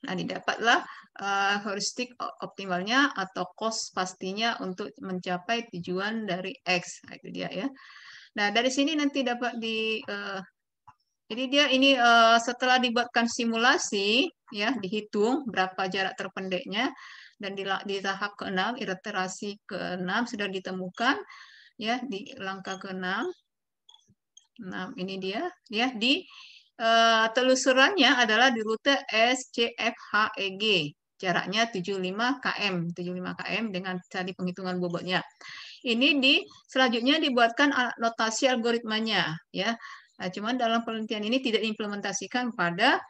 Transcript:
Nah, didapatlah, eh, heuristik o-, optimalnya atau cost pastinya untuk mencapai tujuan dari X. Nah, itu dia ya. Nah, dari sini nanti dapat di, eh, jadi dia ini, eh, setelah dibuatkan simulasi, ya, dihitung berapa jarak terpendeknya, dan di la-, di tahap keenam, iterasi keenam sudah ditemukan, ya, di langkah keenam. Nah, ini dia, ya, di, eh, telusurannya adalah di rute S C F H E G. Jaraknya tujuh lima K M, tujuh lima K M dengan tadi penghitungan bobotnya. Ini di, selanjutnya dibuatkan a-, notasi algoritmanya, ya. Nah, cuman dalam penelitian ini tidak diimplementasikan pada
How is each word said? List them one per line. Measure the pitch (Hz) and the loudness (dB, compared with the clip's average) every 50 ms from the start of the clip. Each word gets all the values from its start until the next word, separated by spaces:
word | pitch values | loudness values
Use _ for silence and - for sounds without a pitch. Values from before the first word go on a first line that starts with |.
| - | -8
Nah, | - 185 180 | -6 -6 -4
didapatlah, | 170 175 185 190 - - - - 208 226 254 349 - - - - - _ _ - 196 | -4 -4 -6 -6 -4 -4 -4 0 4 4 4 4 2 -4 -16 -20 -20 _ _ -8 -4
eh, | 196 196 196 196 196 202 202 208 | -2 0 0 2 0 0 -2 -2
heuristik | 214 196 202 202 - - - 247 247 247 _ | -6 -6 -4 -4 -6 -4 -6 -8 -8 -8 _
o-, | - - - - - | -10 -10 -8 -10 -12
optimalnya | 180 - - 196 196 180 175 185 208 233 269 285 285 - | -12 -10 -12 -6 -4 -2 -2 -2 2 2 4 4 2 0
atau | - 190 185 _ - 180 - - | -4 -8 -6 _ -6 -6 -6 -6
cost | - 220 220 226 - - - _ | -4 -4 -4 -4 -4 -8 -6 _
pastinya | 202 185 185 - _ - 185 190 208 226 233 226 - | -4 -4 -4 -6 _ -8 -8 -4 -2 -2 -2 -2 -2
untuk | - 185 185 180 208 202 - - | -6 -8 -6 -8 -10 -10 -10 -12
mencapai | 190 190 185 180 180 190 180 175 175 - 233 233 233 233 | -10 -8 -8 -6 -4 -4 -6 -4 -2 -4 -4 -4 -4 -8
tujuan | - 175 170 - 180 185 196 208 226 226 220 | -12 -12 -8 -6 -4 -4 -4 -4 -4 -6 -4
dari | 202 175 185 185 190 - - _ | -4 -4 -4 -4 -8 -10 -10 _
X. | - 180 180 175 - - - - | 0 0 0 0 -4 -16 -18 -18
Nah, | - - | -20 -20
itu | - _ - | -16 _ -12
dia | - 180 180 - - | -8 -8 -8 -6 -6
ya. | 175 202 277 262 - - - - - - - - - - - _ | -6 -6 -6 -8 -10 -20 -20 -20 -20 -20 -20 -20 -20 -20 -12 _
Nah, | 214 208 202 | -2 0 2
dari | 208 226 240 262 262 | 2 2 2 2 2
sini | 277 277 294 320 | 2 0 2 2
nanti | 302 294 277 277 269 262 | 0 0 0 0 0 -2
dapat | 247 240 240 247 240 - 233 | -2 -2 -2 -4 -6 -4 -4
di, | 220 226 226 220 220 220 220 214 - | -6 -4 -4 -2 -2 -2 -2 -4 -6
eh, | - 208 202 202 202 196 190 185 - _ _ _ _ _ _ _ - _ _ _ _ _ _ _ _ | -8 -8 -8 -8 -8 -8 -8 -10 -12 _ _ _ _ _ _ _ -20 _ _ _ _ _ _ _ _
jadi | 220 226 262 | -6 -6 -4
dia | 254 262 285 294 269 | 2 2 4 4 4
ini, | 262 262 269 277 277 | 4 6 6 6 6
eh, | 254 240 240 233 233 226 226 233 233 233 | 6 8 8 8 10 10 8 8 6 4
setelah | 254 240 - - 254 254 254 240 | 0 -4 0 2 4 4 4 4
dibuatkan | 247 226 240 233 - _ 233 233 233 | 2 2 0 -2 2 _ 0 0 0
simulasi, | - - 240 233 226 226 226 254 285 349 - - - 202 196 202 220 247 349 349 _ _ _ _ | 0 -2 -2 0 2 4 4 4 4 4 2 -2 -2 0 2 4 4 4 2 0 _ _ _ _
ya, | 240 208 208 220 269 | -6 -4 -2 -2 -2
dihitung | 220 196 180 208 214 208 208 - 208 202 226 262 320 285 | -2 -4 -4 -4 -4 -6 -4 0 0 2 2 2 0 -2
berapa | 240 180 190 185 185 185 - 190 | -4 -2 0 -2 -2 -2 -4 -4
jarak | 190 185 196 190 185 - - | -2 -2 -2 -2 -2 -4 -6
terpendeknya, | 196 190 _ 202 190 190 185 175 - 190 185 214 247 294 262 - - - - - - - _ _ | -10 -8 _ -8 -6 -4 -4 -4 -4 -4 -4 -2 -2 -2 -4 -6 -18 -20 -20 -20 -20 -20 _ _
dan | 208 196 196 | -10 -10 -8
di | 196 190 | -6 -4
la-, | 196 190 - - | -4 -4 -4 -4
di | 202 196 196 185 | -6 -6 -4 -2
tahap | 196 190 190 208 202 - | -4 -4 -4 -6 -8 -8
keenam, | - 196 190 196 185 185 214 247 | -8 -8 -4 -2 -2 -2 -2 -2
iterasi | 254 226 190 190 185 _ 214 196 185 185 185 180 - - 202 202 208 _ | -4 -6 -6 -6 -6 _ -8 -4 -4 -4 -4 -6 -8 -10 -10 -10 -12 _
keenam | - 202 175 175 175 180 185 180 180 190 220 247 | -12 -10 -8 -6 -6 -6 -6 -4 -2 -2 -2 -2
sudah | 240 - 208 202 196 | -4 -4 -6 -6 -6
ditemukan, | 190 190 190 190 190 185 185 185 - - 233 254 285 415 403 - - - - - - - - - _ _ | -6 -8 -8 -8 -8 -8 -8 -10 -6 -2 0 0 0 0 -4 -12 -18 -20 -20 -20 -20 -20 -20 -20 _ _
ya, | 214 220 240 262 254 | -4 -4 -4 -4 -4
di | 285 196 190 - - - - 196 | -8 -8 -10 -10 -12 -14 -10 -10
langkah | 190 190 196 190 208 190 | -8 -8 -8 -8 -10 -10
keenam. | 190 190 196 190 185 185 180 190 208 294 370 359 _ _ _ _ _ _ _ _ _ _ _ _ _ _ _ _ _ _ _ _ _ _ _ _ - 226 | -10 -10 -10 -8 -6 -4 -4 -2 -2 -4 -6 -8 _ _ _ _ _ _ _ _ _ _ _ _ _ _ _ _ _ _ _ _ _ _ _ _ -16 -14
Nah, | 185 202 - 214 208 - 175 | -12 -8 -8 -10 -10 -8 -10
ini | 180 190 190 | -8 -8 -8
dia, | 190 190 190 196 226 339 359 - _ _ _ 214 | -6 -6 -6 -4 -4 -6 -6 -8 _ _ _ -4
ya, | 208 240 262 262 | -2 -2 -2 -2
di, | 214 208 247 285 370 - - - - - - - - _ _ _ - | -2 0 2 0 0 -2 -10 -20 -20 -20 -20 -20 -20 _ _ _ -2
eh, | 220 226 226 226 226 226 226 220 226 226 226 | 2 4 6 6 8 6 6 6 4 4 2
telusurannya | 254 247 254 262 262 - 277 254 254 269 302 403 381 262 247 277 | 2 4 4 4 4 4 4 6 6 6 6 6 6 6 6 6
adalah | 240 247 220 220 214 247 269 | 6 4 4 6 6 6 6
di | 247 226 220 | 4 2 -2
rute | 214 220 220 _ 277 277 269 - - | -2 -2 0 _ 2 2 2 0 -2
S | - 220 226 240 254 262 - - - | 2 4 4 4 2 0 -4 -8 -2
C | - 233 233 - | -2 -2 -2 -2
F | - 220 226 226 - - - - | -2 -4 -4 -4 -4 -12 0 2
H | 208 214 208 - - | 2 2 2 0 -4
E | 196 196 190 | -6 -6 -4
G. | 190 214 220 208 175 151 151 - _ _ _ _ | -2 0 2 2 2 2 -2 -6 _ _ _ _
Jaraknya | _ - 185 170 - - 185 190 220 233 226 | _ -2 0 0 0 -2 -2 0 0 0 0
tujuh | - 196 175 202 202 190 185 | 0 -6 -4 -4 -4 -4 -4
lima | 185 190 208 233 247 277 269 - | -4 -2 -2 0 -2 -2 -2 -2
K | 196 185 - 202 202 | -4 -4 -2 -2 -2
M, | 190 175 165 170 | -2 -2 -2 -4
tujuh | 175 180 180 175 180 | -6 -6 -6 -6 -6
lima | 180 180 180 175 - | -6 -6 -6 -6 -6
K | - - 175 | -6 -4 -4
M | 202 226 220 | -4 -4 -4
dengan | 190 180 190 190 185 180 175 _ | -4 -6 -6 -4 -6 -8 -8 _
tadi | - 196 180 190 185 | -8 -6 -6 -6 -6
penghitungan | - 185 180 180 190 190 185 180 180 175 | -6 -6 -6 -6 -6 -6 -6 -4 -2 -2
bobotnya. | 175 170 170 - 180 185 170 - - _ _ - - - - - - - - _ | -2 -4 -6 -4 -2 -2 -2 -2 -4 _ _ -20 -18 -18 -18 -18 -18 -20 -10 _
Ini | 269 226 233 262 302 320 285 254 | -2 2 4 4 4 4 4 4
di, | 269 294 349 392 - - - _ _ | 4 4 4 2 -4 -16 -20 _ _
selanjutnya | - 269 262 254 226 240 226 262 294 320 | 2 2 4 4 2 2 2 2 2 4
dibuatkan | 320 294 247 240 233 226 233 - 285 294 277 | 2 2 4 4 4 4 4 4 2 4 4
a-, | 269 247 240 - - | 2 0 -2 -2 -2
notasi | 226 226 226 - 233 220 226 - 285 | -2 -2 0 0 -2 -2 0 2 2
algoritmanya, | 262 254 240 220 233 233 233 233 220 214 214 226 220 214 190 165 156 160 165 _ _ | 2 2 2 2 0 0 0 -2 -2 -2 -2 0 0 2 2 2 0 -2 -6 _ _
ya. | - 180 185 214 233 226 - - - - - _ _ _ 196 | -6 -2 -2 -2 -2 -4 -8 -18 -18 -20 -20 _ _ _ -8
Nah, | 185 | -6
cuman | 180 208 202 220 247 | -6 -4 -4 -4 -2
dalam | 254 240 226 226 233 233 | 0 0 2 2 0 0
penelitian | 233 226 220 220 214 220 208 208 | -2 -6 -6 -4 -4 -4 -4 -2
ini | 214 240 262 262 | 0 0 0 0
tidak | 247 214 226 226 | 0 0 0 0
diimplementasikan | 220 214 - 220 208 202 202 190 208 185 - 196 190 - 247 247 247 226 | 0 -4 -4 -6 -6 -6 -6 -6 -6 -6 -6 -8 -4 -4 -2 -2 -2 -2
pada | - 180 170 170 175 220 262 320 381 - - | 0 0 0 2 2 4 4 4 4 0 -8